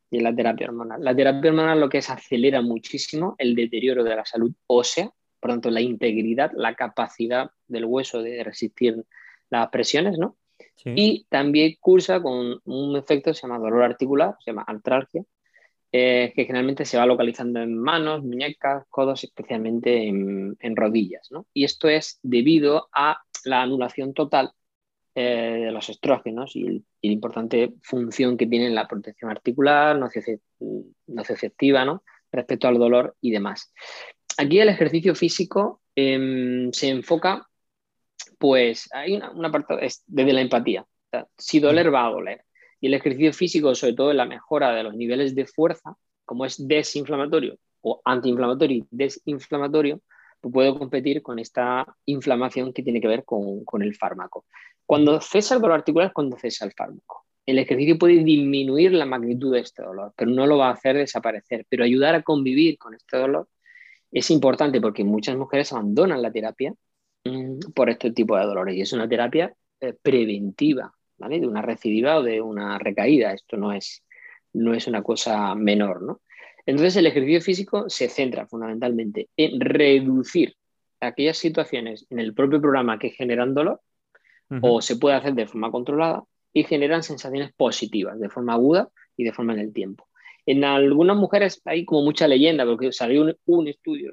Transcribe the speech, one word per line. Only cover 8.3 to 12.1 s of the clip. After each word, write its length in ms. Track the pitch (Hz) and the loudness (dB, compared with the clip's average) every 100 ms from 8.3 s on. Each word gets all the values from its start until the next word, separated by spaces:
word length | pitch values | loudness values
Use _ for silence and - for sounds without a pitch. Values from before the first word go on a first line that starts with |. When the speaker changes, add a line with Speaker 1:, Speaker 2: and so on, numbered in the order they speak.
| 120 | -10
Speaker 1:
resistir 600 | 107 - 110 - 123 113 - _ - _ _ | -12 -8 -10 0 0 0 -6 _ -20 _ _
las 200 | 120 113 | -2 0
presiones, 480 | 120 117 143 190 165 | -2 0 0 0 -2
¿no? 180 | 180 - _ _ _ _ | -4 -6 _ _ _ _
Speaker 2:
Sí. 160 | 127 120 | -6 2
Speaker 1:
Y 300 | 214 - - | 2 2 -2
también 460 | 139 143 151 160 - | 0 2 4 4 2
cursa 400 | - 185 185 | 6 6 6